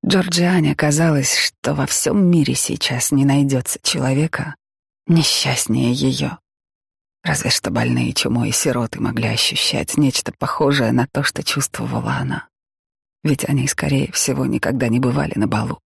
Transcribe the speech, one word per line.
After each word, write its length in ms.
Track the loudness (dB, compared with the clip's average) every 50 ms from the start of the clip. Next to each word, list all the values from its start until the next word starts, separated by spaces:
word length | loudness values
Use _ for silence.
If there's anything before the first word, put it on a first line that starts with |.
| -2
Джорджиане 680 | 2 2 2 2 2 0 2 2 4 4 4 4 2 2
казалось, 600 | 2 0 0 2 2 2 2 2 2 0 0 0
что 380 | 0 -2 -4 -4 _ _ -4 -2
во 140 | -2 -2 -2
всём 420 | -2 -2 0 0 2 4 4 6
мире 240 | 6 4 4 2 0
сейчас 580 | -2 -2 -4 -4 -4 -4 -4 -2 -2 -2 0
не 140 | 2 2 4
найдётся 540 | 4 4 4 4 2 2 0 -2 -2 -6 -4
человека 720 | _ -4 -2 0 0 0 2 2 0 0 -2 -4 -6 -6 -10 _ _ _ _ _ _ _ _ _ _ 2
несчастнее 840 | 4 4 4 2 0 0 -2 -2 -2 -2 -2 -2 0 0 2 0
её. 460 | 0 2 0 0 0 0 -4 -6 -6 -10 _ _ _ _ _ _ _ _ _ _ _ _ _ _ _ _ _
Разве 260 | -4 -4 -2 0 0
что 220 | -2 0 -2 -2
больные 420 | -2 0 0 0 0 0 0 0 -2
чумой 360 | -2 -2 0 0 0 0 0
и 20 |
сироты 480 | -2 0 0 0 0 0 -2 -4 -4 -4
могли 300 | -4 -2 -2 -2 -2 -2
ощущать 680 | 0 0 -2 -2 -2 -2 -2 -2 -2 -2 -4 -2 0 2
нечто 340 | 2 2 2 0 -4 -6 -8 _
похожее 540 | -4 -4 -2 0 2 2 2 2 2 2
на 160 | 2 2 0 0
то, 160 | _ -4 -4
что 200 | -2 -4 -4 -6
чувствовала 680 | -4 -2 -2 -4 -4 _ -6 -6 -4 -4 -4 -2 -2 -2
она. 340 | -2 -2 -4 -6 -8 -8 _ _ _ _ _ _ _ _ _ _ _ _ _ _ _ _
Ведь 200 | -2 -2 0 0 -2
они, 180 | 0 0 0 -2
скорее 440 | -2 -2 -2 0 0 0 0 -2
всего, 340 | -2 -4 -2 -2 0 -2 -2
никогда 440 | -2 -2 -2 -2 -2 -2 0 0 2
не 100 | 2 2
бывали 340 | 2 2 0 0 -2 -2 -2
на 120 | -2 0 0
балу. 320 | 0 -2 -2 -4 -6 -10 _ _